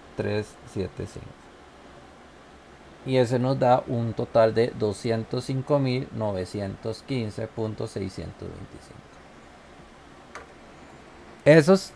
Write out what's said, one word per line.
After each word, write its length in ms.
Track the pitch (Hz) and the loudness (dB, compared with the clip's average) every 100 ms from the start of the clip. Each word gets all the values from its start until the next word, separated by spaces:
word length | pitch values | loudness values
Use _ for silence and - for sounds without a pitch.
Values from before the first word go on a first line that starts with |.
| - - | -6 -6
tres 380 | 101 104 107 - - | -4 -4 -6 -12 -10
siete 360 | 107 92 - 95 | -6 -6 -8 -12
cinco. 180 | - - - - - - - - - - - - - - - - - - - 131 | -12 -18 -20 -20 -20 -20 -20 -20 -20 -20 -20 -20 -20 -20 -20 -20 -20 -20 -14 0
Y 120 | 131 | 2
ese 220 | 120 123 | 4 2
nos 180 | 127 135 | 0 2
da 260 | 127 127 - | 4 4 2
un 260 | 120 117 | -2 -2
total 400 | 107 117 120 113 | -4 0 4 4
de 200 | 107 120 117 | 4 0 0
doscientos 680 | 107 98 120 113 110 127 - | -2 -2 -2 -2 -4 -6 -4
cinco 340 | 131 127 143 | -4 0 0
mil 300 | 131 127 - | 2 -2 -4
novecientos 920 | 113 107 95 92 104 98 101 113 110 | -4 -4 -4 -6 -6 -6 -6 -8 -10
quince 440 | - 131 107 107 110 | -6 -4 -4 -6 -8
punto 400 | - 110 104 113 | -6 -6 -6 -8
seiscientos 600 | - 95 - 87 - 92 | -6 -8 -8 -12 -12 -14
veinticinco. 520 | 87 - - - - - - - - - - - - - - - - - - - - - - - - - - - - - | -14 -16 -18 -20 -20 -20 -20 -20 -20 -20 -20 -20 -20 -20 -20 -20 -20 -20 -20 -20 -20 -20 -20 -20 -20 -20 -20 -20 2 8
Esos 480 | 160 151 190 - | 8 8 6 2